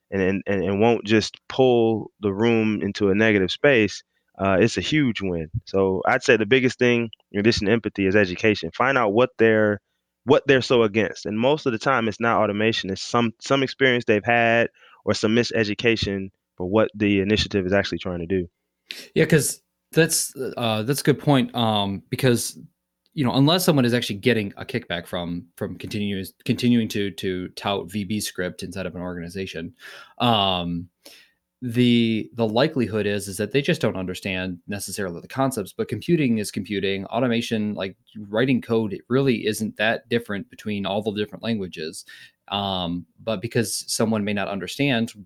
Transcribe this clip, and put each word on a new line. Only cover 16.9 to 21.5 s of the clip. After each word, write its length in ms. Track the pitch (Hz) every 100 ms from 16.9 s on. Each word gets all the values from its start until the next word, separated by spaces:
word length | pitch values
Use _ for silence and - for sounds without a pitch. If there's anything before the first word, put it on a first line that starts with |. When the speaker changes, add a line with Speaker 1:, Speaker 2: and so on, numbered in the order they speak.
Speaker 1:
the 260 | 104 104 101
initiative 460 | 95 107 - 101 90
is 80 |
actually 240 | 98 95 85
trying 220 | 95 87
to 60 | 85
do. 220 | 95 85 _ _ _ - - -
Speaker 2:
Yeah, 100 | -
'cause 380 | 160 156 123 - _ _ _
that's, 420 | - 160 - - - 120 -
uh, 260 | 117 107
that's 180 | 110 143
a 40 |
good 160 | - 127
point. 340 | - 135 120